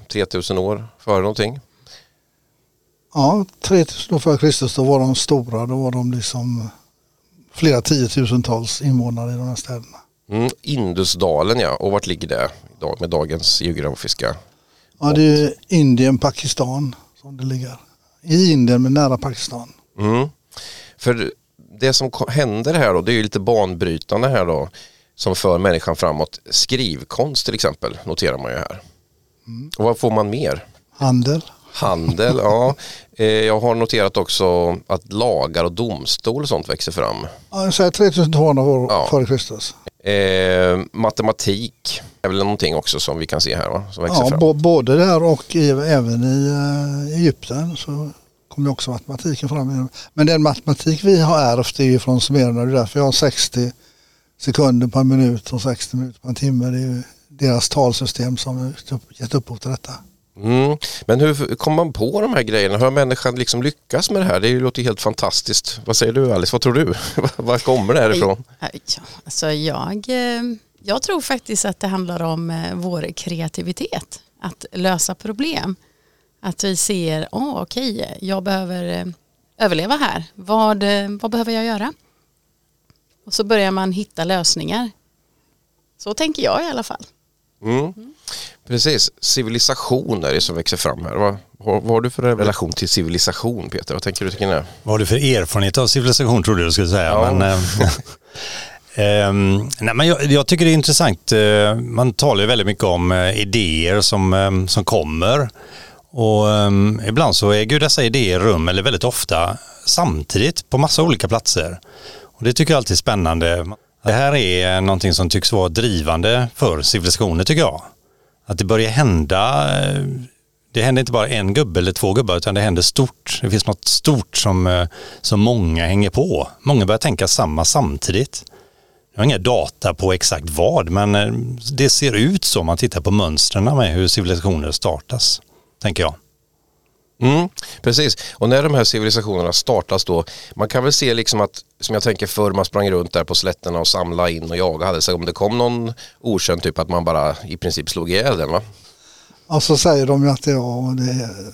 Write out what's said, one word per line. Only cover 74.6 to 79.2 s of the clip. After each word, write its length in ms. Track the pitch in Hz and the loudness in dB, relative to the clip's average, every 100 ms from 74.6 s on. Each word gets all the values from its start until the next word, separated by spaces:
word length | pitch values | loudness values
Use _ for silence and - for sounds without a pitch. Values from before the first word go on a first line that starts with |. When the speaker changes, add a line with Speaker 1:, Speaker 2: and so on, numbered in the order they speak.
| - | -12
Speaker 3:
lösa 420 | 190 185 180 - | -4 -2 0 -4
problem. 600 | 185 214 214 302 311 185 185 _ _ _ _ _ _ | -6 -8 -6 -4 -4 -6 -8 _ _ _ _ _ _
Att 220 | 196 175 | -10 -6
vi 120 | 196 180 | -4 -2
ser, 520 | - 196 165 156 - | -2 -2 -2 -4 -4
"Åh, 300 | 220 285 - | -6 -6 -6
okej, 560 | - 247 262 214 - - | -8 -6 -6 -6 -10 -10
jag 220 | 190 196 | -6 -4
behöver, 420 | 190 190 180 180 175 175 | -4 -4 -4 -6 -6 -6
eh, 640 | 180 170 | -8 -12